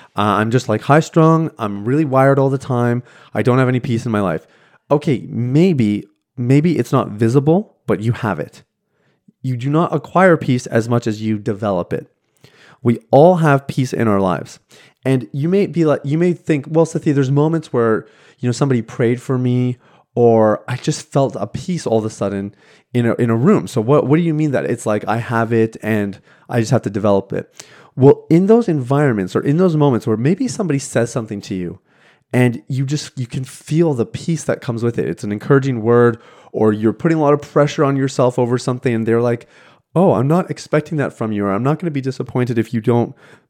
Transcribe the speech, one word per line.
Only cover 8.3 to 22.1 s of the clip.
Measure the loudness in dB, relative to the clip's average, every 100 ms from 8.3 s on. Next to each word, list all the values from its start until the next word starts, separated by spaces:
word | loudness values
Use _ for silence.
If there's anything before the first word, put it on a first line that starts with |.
| -4
it. | -8 -14 _ _ _ _ _ _ _ _
You | -8 -6
do | -2
not | 0 0
acquire | -2 -2 2 4 4
peace | 2 -2 0
as | -2 0
much | 0 0
as | -4
you | -4 -4
develop | -4 -4 -2 -2 -2
it. | -6 -8 _ _ _ _ _ -20 _
We | -2 -2 2
all | 6 6 6
have | 4 2 0
peace | -4 -2
in | -2 0
our | 2
lives. | 0 -2 -6 -18 _ -20 -20 _
And | -2 -2 -2
you | -4 0
may | 0 0
be | 0
like, | 0 0
you | -2 0
may | 0
think, | 0 -2 -4 0
"Well, | 0 0
Cynthia, | 0 0
there's | 0 2
moments | 2 2 0 -2
where, | 0 2 0 -4 _ _ _
you | -4
know, |
somebody | -2 0 0
prayed | -2 -2 -2 -2
for | -4 -4
me, | 0 0 -2 -6 _ _ _ 2
or | 4 4 4 2 -4
I | -6
just | -4 -6 -4
felt | -2 -2
a | -2 -8
peace | -8 -6 -6 -2
all | -2
of |
a | -2